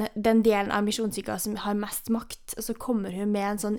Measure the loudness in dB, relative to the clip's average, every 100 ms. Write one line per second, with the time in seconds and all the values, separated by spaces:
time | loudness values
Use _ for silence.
0 | 0 0 4 6 6 4 2 0 0 0
1 | -2 -4 -4 -4 -4 -4 -2 -2 -2 -6
2 | -2 -2 -2 -12 -12 -8 -6 -4 -2 -2
3 | -2 -2 0 0 0 -2 -2